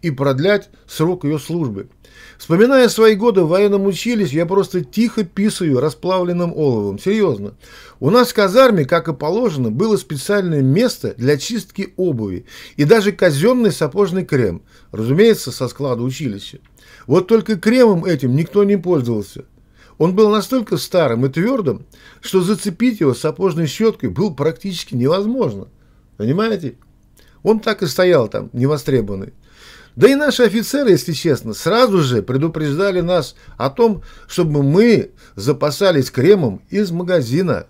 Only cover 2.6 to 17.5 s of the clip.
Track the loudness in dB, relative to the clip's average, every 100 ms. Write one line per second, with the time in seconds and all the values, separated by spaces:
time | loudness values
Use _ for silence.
2.6 | 6 6 4 6 4 4 2 2 2 2
3.6 | 2 2 0 -2 -4 -2 0 -2 0 0
4.6 | 0 -4 -6 -2 -2 0 -6 -2 -2 0
5.6 | 0 0 0 -4 -2 -2 0 -2 -4 0
6.6 | 0 0 -2 -4 -2 0 0 -2 -8 -16
7.6 | -20 -20 -20 -4 2 4 4 2 2 4
8.6 | 4 4 2 0 0 -6 -4 -2 -2 -2
9.6 | -4 0 0 0 -2 -12 -2 -2 0 0
10.6 | 2 4 2 -2 -8 -4 0 0 -2 -8
11.6 | -8 -10 -10 -4 -2 -2 -4 -8 -12 -20
12.6 | -20 -2 4 4 2 0 0 2 0 2
13.6 | 0 -2 -6 -2 -2 -2 -4 -2 -2 -4
14.6 | _ _ _ -8 -4 2 2 2 -4 -8
15.6 | -10 -8 -6 -4 -6 -6 -8 -8 -14 -20
16.6 | _ _ -20 -20 0 0 4 2 2